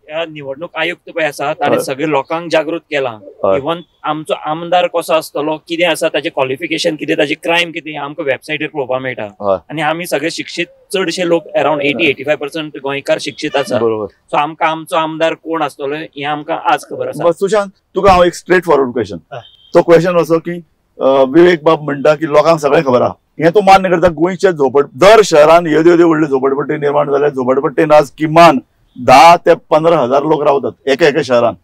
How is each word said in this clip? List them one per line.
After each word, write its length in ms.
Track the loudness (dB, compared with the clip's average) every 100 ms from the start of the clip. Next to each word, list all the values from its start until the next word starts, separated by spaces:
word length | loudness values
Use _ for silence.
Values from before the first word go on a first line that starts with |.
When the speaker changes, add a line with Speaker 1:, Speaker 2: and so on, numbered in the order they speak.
| -10
Speaker 1:
ह्या 160 | -10
निवडणूक 460 | -10 -12 -14 -12 -12 -8
आयुक्त 340 | -8 -8 -12
पळय 140 | -6
आसा 280 | -6 -6 -8
ताणें 240 | -4 -2 -2
Speaker 2:
हय. 60 |
Speaker 1:
सगळे 280 | -4 -6 -2
लोकांक 420 | -2 -2 -8 -2
जागृत 280 | -2 -2 -8
केलां. 340 | _ -6 -6
Speaker 2:
हय. 420 | -8 -20 -4 -2 -2
Speaker 1:
इवन 240 | -2 -8 -10 _
आमचो 320 | -8 -8 -6
आमदार 520 | -6 -6 -8 -2 0 0
कसो 260 | -4 -2
आसतलो, 440 | -4 -2 -8 -6 -6 _
कितें 180 | -4 -2
आसा, 220 | -2 -2
ताजें 220 | -4 -6
क्वॉलिफिकेशन 640 | -4 -4 -6 -6 -4 -4 -6
कितें, 220 | -6 -4
ताजें 160 | -2 -4
क्रायम 280 | -2 -2 -2
कितें, 200 | -8 -14
हें 100 | -12
आमकां 260 | -12 -8 -6
वेबसायटीर 420 | -6 -6 -8 -8
पळोवपाक 340 | -8 -6 -6
मेळटा. 200 | -6 -10
Speaker 2:
हय. 340 | -14 -8 -4 -4 _
Speaker 1:
आनी 120 | -6
आमी 240 | -4 -4 -6
सगळे 240 | -6 -6
शिक्षीत, 360 | -8 -12 -10 -10 _ _
चडशे 360 | -6 -6 -4 -2
लोक 140 | -2 -2 -2
around 260 | 0 0
Speaker 2:
हय. 60 | -2
Speaker 1:
एटी, 200 | -2 -2
एटी 160 | -2
फायव्ह 160 | -4 -4
पर्सेंट 320 | -6 -10 -10 -10
गोंयकार 360 | -8 -8 -4 -4
शिक्षीत 360 | -6 -10 -6 -6
आसा. 220 | -4 -2
Speaker 2:
बरोबर. 280 | -2 -4 -8
Speaker 1:
सो 300 | _ _ -4
आमकां 320 | -4 -4 -4
आमचो 280 | -4 -4 -4
आमदार 380 | -4 -2 -4
कोण 280 | -4 -8 -6
आसतलो 320 | -6 -6 -8
हें 300 | -8 -12 -10
आमकां 320 | -8 -8 -6 -6 -2
आज 120 | -4 -6
खबर 180 | -10 -10
आसा. 160 | -2
Speaker 2:
बस 100 | -2
सुशांत, 340 | 0 0 0 -2 _ _
तुका 180 | 0 4
हांव 120 | 4
एक 100 | 4
स्ट्रेट 300 | -2 -2 0
फॉरवर्ड 280 | 2 0 0
क्वेश्चन. 240 | -4 -8 -10 _
Speaker 3:
हय. 80 | -20 -20 _ _
Speaker 2:
तो 80 | 0
क्वेश्चन 340 | 4 4 4 -2
असो 220 | 0 -2
की, 220 | -2 -12 -14 _ _ -4
अ, 60 | 0
विवेक 560 | 2 4 4 4 4
बाब 200 | 0 -2
म्हणटा 320 | -4 -2 0
की 120 | 0 0
लोकांक 340 | 0 2 0
सगळें 220 | 2 0
खबर 180 | 2 0
आहा. 420 | 0 -4 _ -2
हें 60 | 2
तूं 80 | 2
मान्य 260 | 4 4 4
करता, 200 | 2 2
गोंयच्या 420 | 0 -2 0 -2
झोपड-, 360 | 0 0 2 0
दर 260 | 2 6 6
शहरान 420 | 6 4 6 6 4
येद्यो 260 | 2 4
येद्यो 160 | 6 4
व्हडल्यो 200 | 2 0
झोपडपट्टी 480 | 0 0 -2 -4 -4
निर्माण 340 | -2 0 0
जाल्यात, 200 | 0 0
झोपडपट्टीन 600 | -2 -2 0 -2 -2 4
आज 200 | 4 4
किमान 480 | -4 0 6 6 6 -6 _ _ -4
धा 340 | 4 8 8 8
ते 180 | 4
पंदरा 440 | 0 _ 0 2 2
हजार 240 | 2 0
लोक 200 | 0 0
रावतात 460 | 2 0 -2 -6 -4
एका 200 | 2 2
एका 120 | 2
शहरान. 300 | 0 2 0 -4